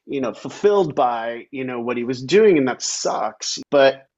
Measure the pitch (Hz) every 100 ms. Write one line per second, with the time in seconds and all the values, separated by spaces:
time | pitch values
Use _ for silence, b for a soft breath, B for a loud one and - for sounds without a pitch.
0 | - 139 123 - 135 - 208 202 165 139
1 | 127 117 117 117 - 139 127 123 120 120
2 | 120 127 131 185 220 160 131 - - -
3 | 175 180 110 - - - - 143 135 131
4 | _